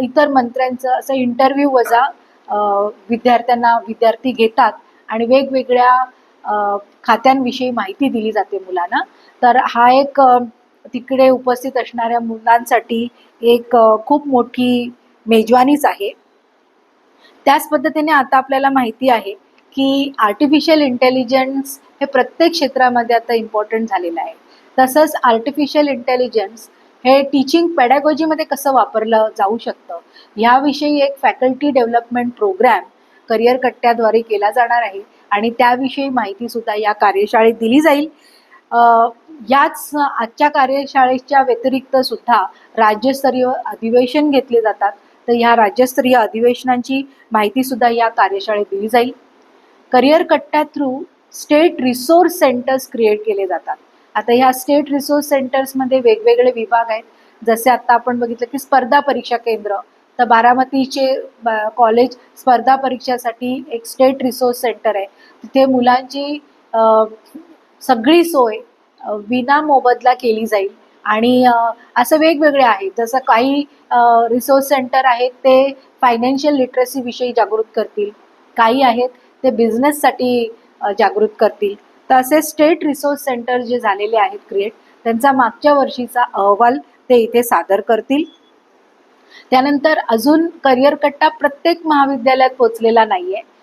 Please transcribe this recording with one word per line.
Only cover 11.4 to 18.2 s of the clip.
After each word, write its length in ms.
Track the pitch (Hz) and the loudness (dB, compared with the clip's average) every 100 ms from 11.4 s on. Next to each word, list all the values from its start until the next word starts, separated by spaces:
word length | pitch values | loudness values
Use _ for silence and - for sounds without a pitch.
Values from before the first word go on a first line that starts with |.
| 254 247 262 254 | -2 -4 -4 -6
असणाऱ्या 420 | 226 240 226 240 | -6 -6 -4 -4
मुलांसाठी 880 | 233 226 226 233 247 240 - 226 240 - _ _ | -4 -6 0 0 2 -2 -2 -6 -6 -12 _ _
एक, 340 | 233 240 233 240 | 2 2 2 4
अ, 200 | 220 214 - | 4 2 0
खूप 220 | 294 294 | -2 0
मोठी 600 | 254 240 - 247 247 240 - _ _ 220 | -2 -2 -2 -2 -2 -4 -12 _ _ 0
मेजवानीच 580 | 226 220 247 254 294 247 | 2 4 2 4 2 0
आहे. 280 | - 202 - _ _ _ _ _ _ _ _ _ _ _ _ - | -2 -10 -12 _ _ _ _ _ _ _ _ _ _ _ _ 0
त्याच 240 | 285 294 | 0 0
पद्धतीने 420 | 302 302 311 311 | -4 -2 -4 0
आता 260 | 294 | 0